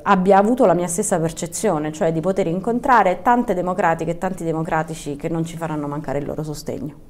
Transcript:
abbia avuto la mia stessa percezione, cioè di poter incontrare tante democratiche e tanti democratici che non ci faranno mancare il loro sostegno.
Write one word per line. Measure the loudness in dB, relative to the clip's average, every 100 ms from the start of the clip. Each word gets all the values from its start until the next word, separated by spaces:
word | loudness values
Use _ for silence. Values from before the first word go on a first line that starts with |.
abbia | 2 4 6 6
avuto | 6 4 4
la |
mia | 4 0
stessa | -2 0 0
percezione, | 0 -4 -8 -4 -2 0 -2
cioè | -2 0
di | 0
poter | 0 0 0
incontrare | -2 -2 -2 4 4 4 2
tante | 2 2 2
democratiche | -2 -2 0 0 0 -2
e | -4
tanti | -4 -4
democratici | -4 -2 -2 -2 -2 -8 -8 -6
che | -4
non | -4
ci | -4 -6
faranno | -6 -6 -6
mancare | -6 -4 -4
il | -4
loro | -6
sostegno. | -6 -8 -8 -8 -10 -12 -20